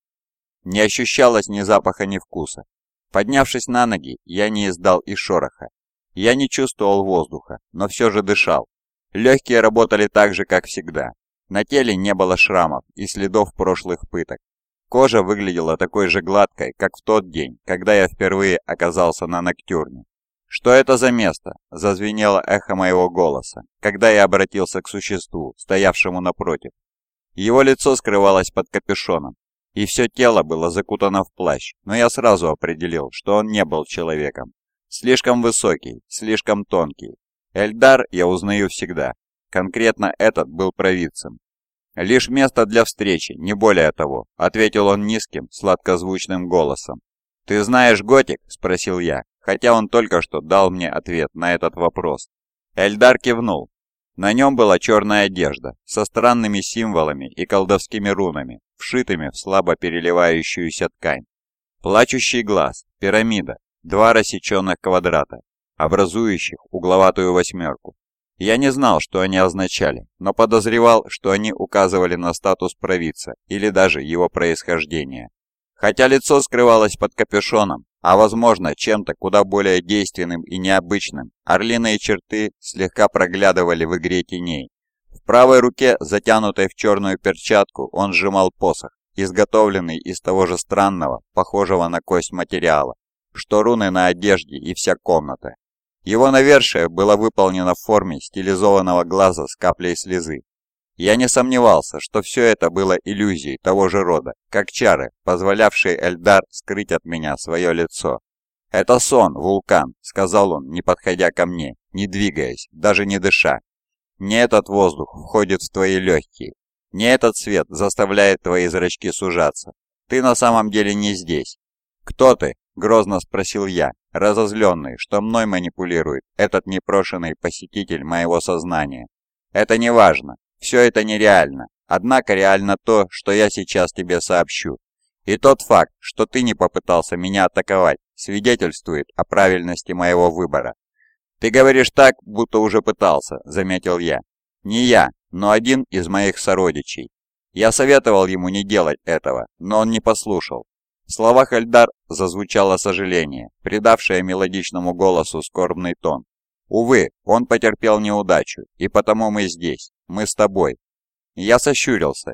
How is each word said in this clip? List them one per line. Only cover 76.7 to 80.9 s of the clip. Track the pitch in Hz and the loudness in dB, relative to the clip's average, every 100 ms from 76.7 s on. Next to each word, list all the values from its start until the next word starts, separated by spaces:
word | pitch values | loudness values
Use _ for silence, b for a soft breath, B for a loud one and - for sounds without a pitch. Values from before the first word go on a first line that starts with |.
| 113 107 - | 6 4 0
под | 101 | -6
капюшоном, | - 107 104 - 110 98 64 _ _ | -4 -2 -2 0 0 -2 -4 _ _
а | 85 95 | 4 6
возможно | 107 113 117 95 82 71 | 4 4 2 2 -2 -4
чем-то | 110 107 - - | -2 -2 -4 -8
куда | 95 101 | 0 2
более | 98 101 98 92 | 2 0 2 0
действенным | 87 104 95 - 87 85 | 0 -2 -2 -6 -8 -8
и | - 92 | -10 -6
необычным, | 92 95 85 | 0 0 0